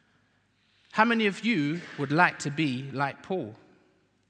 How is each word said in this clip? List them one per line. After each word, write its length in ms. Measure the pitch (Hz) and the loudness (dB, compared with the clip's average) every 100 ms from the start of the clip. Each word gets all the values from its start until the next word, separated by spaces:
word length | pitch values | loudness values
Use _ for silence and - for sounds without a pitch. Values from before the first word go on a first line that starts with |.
| _ _ _ _ _ _ _ _ _ | _ _ _ _ _ _ _ _ _
How 140 | - 226 | 2 4
many 200 | 233 208 | 4 2
of 180 | 175 | 0
you 380 | 220 208 143 170 - - | 0 2 0 -2 -8 -6
would 140 | 139 | 0
like 260 | 151 170 - | 4 4 2
to 140 | 151 | -6
be 360 | 143 151 127 135 | -2 -2 -2 -6
like 300 | 135 143 120 | -4 -6 -6
Paul? 320 | - 185 110 110 - _ _ _ _ _ | -8 -6 -8 -12 -20 _ _ _ _ _